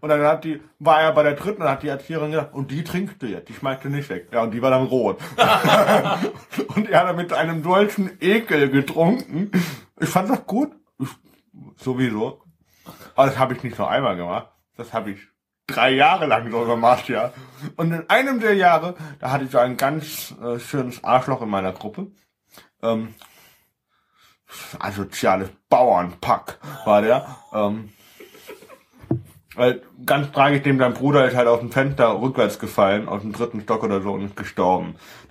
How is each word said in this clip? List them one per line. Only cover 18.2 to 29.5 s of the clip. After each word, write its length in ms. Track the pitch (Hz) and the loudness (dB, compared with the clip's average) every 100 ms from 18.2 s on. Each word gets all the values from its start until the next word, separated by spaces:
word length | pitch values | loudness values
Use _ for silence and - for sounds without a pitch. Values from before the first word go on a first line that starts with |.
| 269 247 | 2 -2
der 140 | 214 | 0
Jahre, 400 | 196 180 160 170 175 156 - | 4 4 4 0 -8 -16 -12
da 100 | 127 | -4
hatte 140 | 135 131 | -4 0
ich 40 | |
so 60 | 131 | 0
ein 200 | 123 123 | 0 0
ganz, 560 | 135 156 147 - - 120 | -2 -2 -8 -12 -14 -12
äh, 160 | 120 117 | -8 -8
schönes 420 | - 139 123 - | -6 -6 -6 -8
Arschloch 380 | - 120 - 131 | 0 0 0 -4
in 80 | 110 | -2
meiner 240 | 98 92 | -4 -4
Gruppe. 360 | 95 104 - 202 _ _ _ _ - _ _ | -8 -12 -12 -14 _ _ _ _ -20 _ _
Ähm, 320 | 113 113 110 - - _ _ _ _ _ _ _ _ _ _ _ _ - - - | -4 -4 -6 -14 -20 _ _ _ _ _ _ _ _ _ _ _ _ -20 -18 -10
asoziales 720 | 101 101 98 - 113 95 95 - _ | -10 -8 -10 -2 0 0 -2 -10 _
Bauernpack 880 | 123 123 90 90 87 - 107 - - - - | 4 4 4 0 -6 -2 -2 -2 -16 -18 -10
war 180 | 113 104 | 2 4
der. 340 | 110 127 - - - | 6 2 0 -14 -8
Ähm, 380 | 107 101 107 104 _ _ _ - - - - - - _ _ - - - _ _ | -2 -2 -4 -10 _ _ _ -20 -20 -20 -20 -20 -20 _ _ -6 -6 -6 _ _